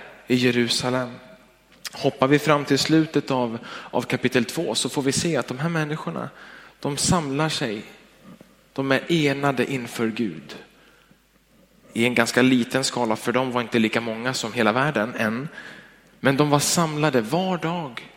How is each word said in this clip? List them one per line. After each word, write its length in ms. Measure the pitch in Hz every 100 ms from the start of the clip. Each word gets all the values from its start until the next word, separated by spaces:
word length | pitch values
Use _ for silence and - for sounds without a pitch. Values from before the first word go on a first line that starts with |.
| - - -
i 80 | 127
Jerusalem? 760 | 123 120 117 - 127 127 123 120 - - - _ _ - -
Hoppar 340 | - 143 - 135
vi 120 | 143
fram 260 | 160 147 139
till 140 | 139
slutet 520 | - 160 156 147 143
av, 280 | 131 120 113 - - -
av 100 | -
kapitel 440 | 120 127 127 127 117
två 300 | - 170 113
så 140 | 127
får 120 | -
vi 100 | 135
se 260 | - 175 147
att 100 | -
de 120 | 127
här 100 | 165
människorna, 600 | 165 151 156 - 160 123 - - - - -
de 180 | 139 139
samlar 520 | - 185 143 139 156
sig. 340 | - 123 107 - - - _ - - - _ _
De 180 | - 135
är 200 | 131 -
enade 600 | 170 147 139 143 123 120
inför 340 | 135 117 - 113
Gud. 480 | 107 110 76 71 - - _ _ _ _ _ _ _ _ _ _ _ -
I 120 | 110 120
en 100 | 120
ganska 260 | 117 123
liten 420 | 127 127 117 131
skala, 320 | 135 123 117 107
för 160 | -
de 200 | 120 131
var 100 | 123
inte 180 | 113 120
lika 220 | 110 117
många 320 | 117 110 127
som 200 | 131 113
hela 180 | 107 107
världen 420 | 120 147 139 113 -
än. 320 | 110 113 156 - - - - - _ _
Men 180 | 123 139
de 120 | 151
var 100 | 143
samlade 640 | - 175 160 151 151 131
var 360 | 110 160 190 175
dag, 540 | 165 175 147 117 -